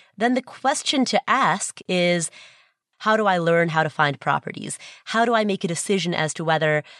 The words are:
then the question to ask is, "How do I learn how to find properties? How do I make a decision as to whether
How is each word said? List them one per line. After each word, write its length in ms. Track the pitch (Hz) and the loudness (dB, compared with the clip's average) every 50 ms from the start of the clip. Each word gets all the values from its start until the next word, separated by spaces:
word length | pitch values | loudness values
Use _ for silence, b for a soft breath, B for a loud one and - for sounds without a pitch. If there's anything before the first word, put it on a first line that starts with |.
| B B B | B B B
then 200 | - 220 240 254 | -2 0 0 0
the 60 | 262 | -2
question 640 | 254 - - - - 196 202 - - - 302 269 247 | -4 -6 -8 -4 -2 -2 -2 -2 -2 -2 0 0 0
to 260 | - - 190 - - | 2 0 0 0 0
ask 520 | 220 269 269 160 175 196 - - - - - - | 0 2 2 2 0 0 -4 -8 -10 -10 -6 -4
is, 420 | 185 180 175 175 175 170 160 B B B B B B B B B B _ _ _ _ - | 0 2 2 2 2 0 -2 B B B B B B B B B B _ _ _ _ -4
"How 180 | - 214 214 | 0 0 2
do 80 | 220 214 | 2 2
I 120 | 196 185 175 | 2 2 2
learn 280 | 165 170 170 170 170 | 2 4 4 4 2
how 160 | 170 156 160 160 | 2 2 0 0
to 60 | 151 | 0
find 320 | - - 151 143 139 - | 0 0 0 0 0 -2
properties? 580 | - 147 143 143 - - - - - - - B B B B B B | -2 -2 -2 -2 -4 -8 -12 -10 -10 -10 -12 B B B B B B
How 220 | - - 226 233 | -4 -2 0 2
do 100 | 233 233 | 2 2
I 80 | 220 214 | 2 2
make 220 | 208 190 - - | 0 -2 -2 -2
a 20 | |
decision 460 | 170 170 - - - 202 196 160 175 170 | -4 -4 -4 -2 -2 -2 0 0 -2 -2
as 200 | 151 156 151 - | 0 -2 -2 -4
to 100 | - 165 | -4 -2
whether 400 | 160 160 156 160 156 151 151 B B B | 0 0 2 2 2 2 0 B B B